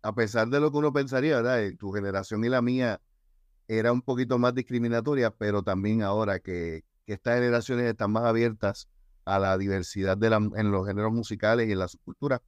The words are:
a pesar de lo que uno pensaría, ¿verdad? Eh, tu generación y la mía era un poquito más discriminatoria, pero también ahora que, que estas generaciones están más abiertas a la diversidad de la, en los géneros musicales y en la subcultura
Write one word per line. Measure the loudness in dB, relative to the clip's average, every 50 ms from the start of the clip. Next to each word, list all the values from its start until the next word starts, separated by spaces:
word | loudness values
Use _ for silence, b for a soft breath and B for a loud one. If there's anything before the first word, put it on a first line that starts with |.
| -6
a | -4 0
pesar | 0 -2 0 2 0 0 2
de | 2 2
lo | 2 2
que | 2
uno | 2 0 2 2
pensaría, | 0 -2 0 -2 0 2 2 2
¿verdad? | 2 2 2 2 0 0
Eh, | -2 -6
tu | -8 -10 -6
generación | -6 -4 -4 -2 -4 -4 -4 -4 -4 -2 0
y | 0
la | 2 2
mía | 2 0 0 0 0 -2 -2 -6 _ _ _ _ _ _ _ _ _ _ _ _ _
era | -4 -2 0 2 2
un | 0 0 0
poquito | -2 -2 -2 0 0 2
más | 2 2 2 0
discriminatoria, | -2 -6 -4 -4 -2 -2 0 -2 -2 -2 0 0 0 0 0
pero | -2 _ -2 0 0 0 0
también | -2 -2 0 0 0 0 0 0
ahora | 0 0 0 0 -2 -4 -4
que, | _ -8 -6 -6 -6 -6 -8 -10 _ _ _ _ _
que | -10 -10
estas | -6 _ 0 0
generaciones | 2 2 2 2 0 0 -2 -2 0 0
están | -2 -2 -2 -2 -2
más | 0 2 2
abiertas | 2 4 4 2 0 0 -2 -4 -4 -4 -4 -16 _ _ _ -20 _ _ _ _
a | 0 0 2
la | 2 2 2
diversidad | 2 2 0 0 0 -2 -4 -4 -2 0 0 2
de | 2 4 4
la, | 4
en | 4 2 0 0 0 0 2
los | 2 0 0
géneros | -2 -2 -2 -2 0
musicales | 0 -2 -4 -4 -6 0 2 2 4 4 2
y | 0
en | 0 0
la | -2
subcultura | -4 -6 -16 _ -18 -12 _ -2 -2 -2 -2 _